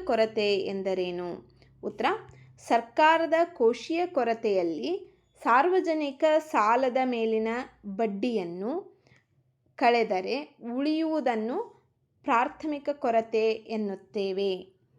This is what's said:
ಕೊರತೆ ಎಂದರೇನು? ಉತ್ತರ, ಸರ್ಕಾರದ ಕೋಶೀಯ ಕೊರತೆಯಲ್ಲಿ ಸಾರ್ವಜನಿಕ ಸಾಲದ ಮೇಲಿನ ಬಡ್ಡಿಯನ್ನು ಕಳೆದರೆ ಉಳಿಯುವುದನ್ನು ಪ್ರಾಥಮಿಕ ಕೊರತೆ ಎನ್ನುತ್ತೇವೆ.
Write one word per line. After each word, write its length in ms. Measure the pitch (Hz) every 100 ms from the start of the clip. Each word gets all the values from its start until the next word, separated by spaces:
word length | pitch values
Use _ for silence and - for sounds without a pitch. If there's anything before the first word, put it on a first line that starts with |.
ಕೊರತೆ 520 | 370 226 220 220 208 196
ಎಂದರೇನು? 1040 | - 196 190 185 180 175 175 - - _ _ _
ಉತ್ತರ, 240 | 208 - 262 427 - - - -
ಸರ್ಕಾರದ 760 | - 233 233 - 311 330 330 320
ಕೋಶೀಯ 640 | 339 - 233 247 - 330 359
ಕೊರತೆಯಲ್ಲಿ 1120 | 262 233 226 214 190 170 156 254 392 - _ _ _
ಸಾರ್ವಜನಿಕ 800 | 262 240 349 370 320 311 285 269 311 311
ಸಾಲದ 580 | 311 269 214 247 262 254
ಮೇಲಿನ 440 | 254 240 220 220 220 233 269 _ 202
ಬಡ್ಡಿಯನ್ನು 1160 | 196 220 196 247 220 175 175 214 339 403 _ _ _ _ _ _ _ _ -
ಕಳೆದರೆ 800 | 240 240 214 185 190 262 302 _ 233
ಉಳಿಯುವುದನ್ನು 1080 | 247 294 311 320 311 247 226 220 330 466 - _ _ _ _
ಪ್ರಾಥಮಿಕ 680 | 285 233 277 - 311 285 294
ಕೊರತೆ 600 | 285 247 226 226 220 220
ಎನ್ನುತ್ತೇವೆ. 1200 | 220 - 220 202 190 - 208 196 190 196 185 185 _ _